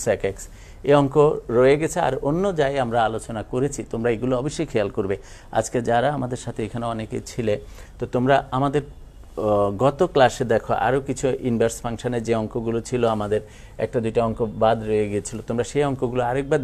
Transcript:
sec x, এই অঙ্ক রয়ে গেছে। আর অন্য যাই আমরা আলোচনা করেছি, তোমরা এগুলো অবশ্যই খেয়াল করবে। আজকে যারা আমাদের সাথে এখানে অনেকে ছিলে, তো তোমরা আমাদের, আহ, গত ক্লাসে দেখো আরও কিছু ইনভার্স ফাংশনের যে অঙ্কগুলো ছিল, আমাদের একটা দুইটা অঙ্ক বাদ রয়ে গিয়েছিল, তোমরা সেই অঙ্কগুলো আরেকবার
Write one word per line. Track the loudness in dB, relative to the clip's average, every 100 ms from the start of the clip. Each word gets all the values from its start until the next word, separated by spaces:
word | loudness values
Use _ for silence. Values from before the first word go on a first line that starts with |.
sec | -2 0 -2
x, | -6 -12 -18 -20 -8 4
এই | 4
অঙ্ক | 6 6 4 4 0 4
রয়ে | 6 6
গেছে। | 2 0 0
আর | 0 -2
অন্য | 0 0 0
যাই | 0 0
আমরা | 0 2 2
আলোচনা | 0 -6 -8 -4
করেছি, | -2 -2 -2 -6
তোমরা | -2 0 0
এগুলো | 0 0
অবশ্যই | -2 -4 -2
খেয়াল | 0 0 0
করবে। | -2 -2 -6 -20 -4 -2
আজকে | 0 -2 2
যারা | 2 2 0
আমাদের | -4 -6
সাথে | -8 -6 -6
এখানে | -4 -4
অনেকে | -6 -6 -8 -8
ছিলে, | -4 -2 -2 -4 -16 -18 -10
তো | -4
তোমরা | 0 4 4 2 -2
আমাদের, | 0 0 -4
আহ, | -12 -20 -20 -14 -4 0 2 2 2
গত | 2 2 2
ক্লাসে | 4 4 4 0
দেখো | 0 2 0 2
আরও | 0 -2
কিছু | -2 -2 -2 -2
ইনভার্স | 2 2 0
ফাংশনের | -6 -6 -4 -4 0
যে | 0
অঙ্কগুলো | 0 -2 -2 -2 -2
ছিল, | 0 2 2
আমাদের | 0 -2 -2 -14 -20 -6
একটা | -2 0
দুইটা | 0 2 0
অঙ্ক | 0 -4 2
বাদ | 2 2 2
রয়ে | 0 0
গিয়েছিল, | -2 -4 -8 -4
তোমরা | -4 -2
সেই | 0 0
অঙ্কগুলো | 0 -2 0 0
আরেকবার | -2 0 0